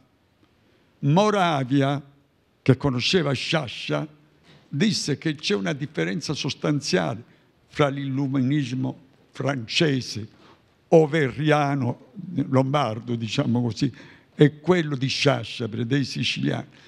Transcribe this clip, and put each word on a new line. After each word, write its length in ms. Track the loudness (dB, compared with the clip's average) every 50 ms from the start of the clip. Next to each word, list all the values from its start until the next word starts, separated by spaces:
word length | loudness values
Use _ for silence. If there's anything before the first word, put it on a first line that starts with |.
| _ _ _ _ _ _ _ _ _ _ _ _ _ _ _ _ _ _ _ -4
Moravia, 1000 | 0 2 4 4 4 4 4 2 2 2 2 0 0 0 2 2 2 2 0 -2 -6 -12 _ _ _ _ _ _ _ _ _ _
che 140 | 4 4 4
conosceva 560 | 4 4 -2 -2 0 -2 0 0 2 2 0
Sciascia, 760 | -2 -4 -4 -2 -2 -2 -2 -4 -10 -10 -6 -4 -4 -4 -4 -6 -12 _ _ _ _ _ _ _ -20 -20 _ -8
disse 500 | -2 0 0 0 0 -2 -2 -4 -4 -4
che 160 | -4 -6 -6
c'è 200 | -4 -4 -4 -4
una 180 | -2 -2 -4
differenza 640 | -4 -6 -8 -8 -6 -6 -4 -4 -4 -6 -6 -6 -6
sostanziale 880 | -4 -4 -6 -6 -4 -2 -2 -2 -2 -2 0 0 0 0 0 -6 -8 -12 _ -20 _ _ _ _ _ _
fra 220 | _ 0 0 0 0
l'illuminismo 1080 | 0 -4 -6 -4 -2 -2 -2 0 0 0 0 2 2 0 0 -2 -4 -4 -4 -6 -6 -10 -16 _ _ _ _ _
francese, 1000 | -10 -6 -4 -2 -2 -4 -4 -2 0 2 4 4 2 0 -2 -6 -8 -10 -10 -12 -16 _ -20 -20 -20 _ _ _ _ _ _ 6
auvergnano, 1200 | 6 6 6 6 2 0 0 0 -2 0 2 4 4 4 4 2 2 0 0 -2 -2 -6 -10 -20 -18 -16 -12 -6 -4 -4 -2 2
lombardo, 680 | 2 2 2 2 2 0 0 0 -2 -6 -6 -6 -4
diciamo 460 | -4 -4 -4 -2 -2 0 2 2 0
così, 300 | 0 -2 -2 -2 -2 -4 -4 -6 -20 -20 -20 -20 _ _ _
e 260 | 4 4 4 4 0
quello 340 | 0 0 2 2 2 -2 -2
di 120 | -2 -2 -2
Sciascia, 600 | -2 2 2 2 2 2 -2 -8 -8 -8 -8 -6
per 160 | -4 -4 -2
dei 200 | 0 0 0 -2
siciliani, 640 | -2 -4 -4 -4 -4 -4 -2 -2 -2 -2 -4 -6 -12 -18 -20 -20